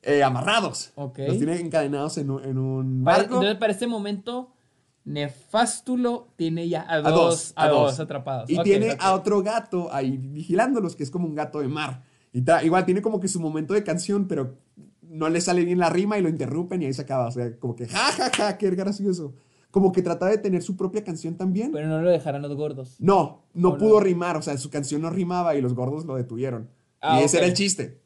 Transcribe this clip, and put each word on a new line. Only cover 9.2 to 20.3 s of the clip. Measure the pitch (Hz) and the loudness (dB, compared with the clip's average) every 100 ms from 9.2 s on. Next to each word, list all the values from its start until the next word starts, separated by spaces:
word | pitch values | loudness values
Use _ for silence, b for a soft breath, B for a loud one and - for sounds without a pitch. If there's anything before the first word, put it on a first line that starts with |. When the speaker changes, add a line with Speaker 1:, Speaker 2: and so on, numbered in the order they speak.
| 190 202 | 2 0
Speaker 1:
gato | 190 226 220 185 175 | 2 -2 -2 -6 -4
ahí | 139 135 135 | -4 -2 -4
vigilándolos, | 131 147 156 175 247 254 185 - | -6 -10 -2 2 2 2 -2 -4
que | |
es | 139 | -6
como | 180 175 | -4 -4
un | |
gato | 151 147 151 | -4 -6 -4
de | 139 | -4
mar. | 151 147 127 b b b | -4 -6 -8 b b b
Y | 123 | -4
ta-, | 123 170 | 4 4
igual | 160 180 | 6 2
tiene | 180 185 | 2 0
como | 220 214 | 0 -2
que | 185 | -4
su | 185 | -2
momento | 160 156 156 | -4 -4 -2
de | 202 | -2
canción, | 202 170 - 202 185 | 0 -4 -2 -2 0
pero | 160 127 - _ _ - _ | -2 -4 -10 _ _ -20 _
no | 165 160 160 | -18 -4 0
le | 170 | 0
sale | - 180 | 2 2
bien | 175 180 | 2 2
la | 175 | 2
rima | 160 202 208 | 2 0 0
y | |
lo | 175 | 0
interrumpen | 160 127 143 175 180 | 0 -4 -4 -4 -4
y | 143 | -4
ahí | |
se | 131 | -4
acaba. | 135 131 120 | -4 -2 -2
O | |
sea, | 123 120 117 | -2 -6 -6
como | 127 117 | -8 -6
que, | 120 | -4
"Ja, | 151 262 | 0 0
ja, | 294 262 | 0 -2
ja, | 247 208 196 | 0 -2 0
qué | 202 | -2
gracioso". | 185 190 202 196 175 147 131 b b b | 0 -2 -2 -2 -2 -6 -14 b b b
Como | 196 190 | 4 4
que | 185 | 4
trataba | 175 170 185 | 0 0 2